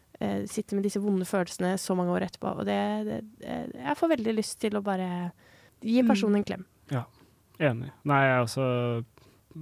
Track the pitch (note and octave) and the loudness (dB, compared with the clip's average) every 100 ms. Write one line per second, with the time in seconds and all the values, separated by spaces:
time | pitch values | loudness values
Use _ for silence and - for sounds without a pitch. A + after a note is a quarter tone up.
0 | _ - G#3 G3+ G3+ - - G3+ G3+ G3+ | _ -6 -4 -4 -4 -6 -4 -2 0 0
1 | G#3 F#3+ F3+ G3 F3 - F3+ F#3+ - F#3 | 0 0 0 0 -2 -2 -2 -2 -2 0
2 | F3+ F3+ F#3 - - - G3+ G3+ G#3 G#3+ | 0 0 -2 -6 -6 -4 -2 0 0 -2
3 | G#3+ A3 G#3+ - - - - - C4 D4 | -4 -6 -10 -14 -10 -8 -8 -8 -6 0
4 | E4 D4 A3 A3 G#3+ - A3 G#3 G3+ F#3 | 2 2 2 0 -2 -4 -2 -2 -2 -2
5 | F#3 F3+ F3 - - - - _ G#3+ A#3+ | -2 -4 -6 -8 -18 -20 -20 _ 2 4
6 | A#3 G3+ G#3 G#3 G3+ - - _ - C3 | 6 4 4 2 2 -6 -10 _ -6 -4
7 | - _ - _ _ - D3+ A#2 C3+ - | -4 _ -20 _ _ 0 0 0 -6 -8
8 | C#3+ C#3 C3+ B2+ A#2 - C3 B2 A#2+ A#2 | 0 4 6 4 2 0 0 2 0 -2
9 | A2+ - - _ _ D#3+ | -4 -14 -20 _ _ -18